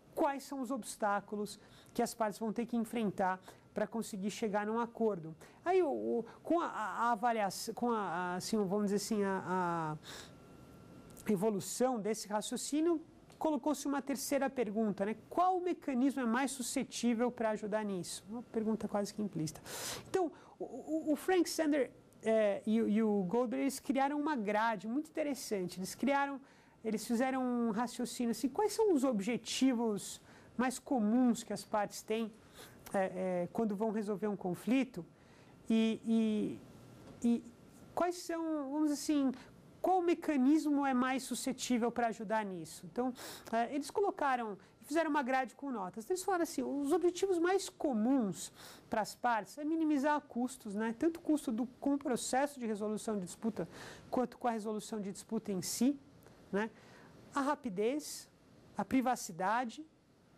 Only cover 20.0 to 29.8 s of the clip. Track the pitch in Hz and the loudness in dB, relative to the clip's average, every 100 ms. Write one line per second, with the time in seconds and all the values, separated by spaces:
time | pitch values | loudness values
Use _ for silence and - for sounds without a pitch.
20 | - 381 339 - - - - 247 - 311 | -2 0 0 -2 -18 -14 -12 -10 -4 -2
21 | 302 294 - 370 330 - 320 294 247 - | 0 0 2 4 4 2 2 2 2 -4
22 | - - 220 220 208 196 - 220 214 208 | -20 -6 2 4 4 2 2 2 4 4
23 | 220 208 180 233 254 269 277 269 - 262 | 4 4 2 2 0 0 0 -2 -2 2
24 | 277 294 294 294 202 208 226 220 220 254 | 2 0 0 0 0 2 2 0 -2 -4
25 | 311 - 294 269 - 202 180 180 185 - | -4 -4 -2 -4 -4 -4 -4 -6 -8 -2
26 | 240 277 277 269 - - - - 220 220 | 0 2 0 -4 -12 -20 -20 -10 -4 -4
27 | - 233 262 262 254 240 233 202 247 - | 0 0 2 0 0 0 0 0 -2 -4
28 | 240 - 240 226 277 - 415 - 427 302 | -6 -2 -2 0 -2 0 0 4 4 4
29 | 269 208 196 233 - - 262 233 | 4 2 0 -2 -2 2 4 4